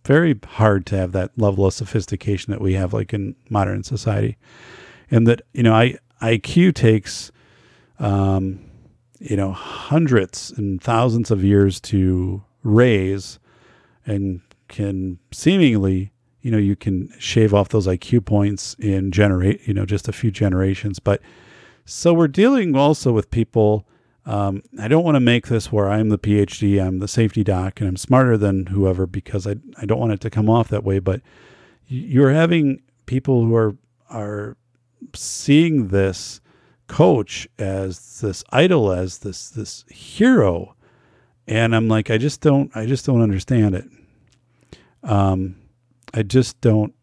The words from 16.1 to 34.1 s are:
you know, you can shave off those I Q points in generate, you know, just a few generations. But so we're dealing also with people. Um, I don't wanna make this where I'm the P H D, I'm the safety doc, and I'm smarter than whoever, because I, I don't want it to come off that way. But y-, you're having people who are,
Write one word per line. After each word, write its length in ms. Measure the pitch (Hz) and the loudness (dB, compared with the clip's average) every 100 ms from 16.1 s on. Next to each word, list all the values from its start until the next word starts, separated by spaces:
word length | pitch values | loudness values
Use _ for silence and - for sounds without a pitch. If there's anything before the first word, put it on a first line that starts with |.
| _ _ _ | _ _ _
you 100 | 117 | -2
know, 80 | 107 | 0
you 160 | 101 | 0
can 380 | 101 107 92 95 - | -2 -2 -4 -6 -10
shave 360 | - 117 110 | -4 2 4
off 140 | 101 95 | 4 2
those 180 | 110 95 | 0 0
I 100 | 90 | -2
Q 240 | - 120 | 0 0
points 540 | - 107 101 101 - - | 2 0 0 -2 -10 -8
in 320 | 110 95 98 | -4 -2 0
generate, 540 | 92 101 90 95 101 - | 2 2 2 0 0 -2
you 80 | |
know, 100 | 101 | -4
just 240 | 95 101 - | -2 -4 -6
a 40 | |
few 180 | - 117 | -4 -4
generations. 680 | 95 101 90 95 95 104 95 | -2 0 0 0 -2 -6 -6
But 220 | - 98 - _ - - - _ | -4 -4 -4 _ -20 -20 -20 _
so 280 | - - 170 | -18 -2 2
we're 140 | 170 160 | 4 2
dealing 480 | 139 226 269 180 135 | 4 4 4 2 2
also 360 | 143 151 131 | 2 2 0
with 180 | 110 - | 0 0
people. 560 | 117 113 113 107 107 - _ _ _ | -2 -2 2 2 2 -4 _ _ _
Um, 380 | - 104 101 98 - - | -8 -4 -4 -4 -10 -10
I 60 | 107 | 0
don't 180 | 156 | 0
wanna 160 | 170 143 | 2 2
make 280 | 120 120 - | 4 2 0
this 240 | 117 - | -4 -2
where 160 | 107 98 | -2 0
I'm 200 | 107 110 | 0 0
the 100 | 104 | -2
P 200 | 107 104 | 0 0
H 220 | 101 - | 0 -2
D, 180 | 104 98 | 0 0
I'm 200 | 92 92 | 0 -4
the 100 | 101 | -4
safety 360 | - 110 - | 0 0 0
doc, 360 | 101 92 95 - | -2 -2 -4 -6
and 80 | 101 | -6
I'm 80 | 92 | -4
smarter 400 | - 131 127 113 | 2 2 4 2
than 300 | 101 95 87 | 0 -2 -2
whoever, 400 | 98 95 90 92 | 0 0 0 -4
because 400 | 98 - 101 98 | -6 -8 -8 -6
I, 100 | 104 - - | -10 -14 -10
I 60 | 101 | -4
don't 140 | 113 | -2
want 120 | 117 | -2
it 80 | 101 | -4
to 100 | 113 | -4
come 180 | 110 107 | -2 2
off 200 | 117 113 | 2 0
that 160 | 107 | -4
way. 140 | 104 98 | -2 -2
But 220 | 95 101 - _ _ _ _ _ - | -2 -4 -8 _ _ _ _ _ -12
y-, 160 | 127 202 | -12 -2
you're 260 | 131 135 | 4 4
having 500 | 151 165 170 143 131 _ _ - | 4 2 2 0 -2 _ _ -6
people 380 | 131 135 127 | -4 0 2
who 100 | 117 | 4
are, 220 | 113 110 101 _ _ _ | 2 2 -2 _ _ _